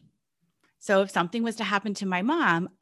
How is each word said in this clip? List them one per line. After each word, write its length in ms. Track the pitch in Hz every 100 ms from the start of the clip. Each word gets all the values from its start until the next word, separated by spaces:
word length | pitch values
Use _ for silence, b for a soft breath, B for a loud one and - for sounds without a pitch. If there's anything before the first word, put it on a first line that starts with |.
| _ _ _ _ _ _ _ _
So 200 | - 196
if 100 | 196
something 320 | 190 170 233
was 140 | 226 220
to 80 |
happen 300 | 202 202 214
to 120 | 196 190
my 140 | 180
mom, 480 | 208 339 240 170 180 -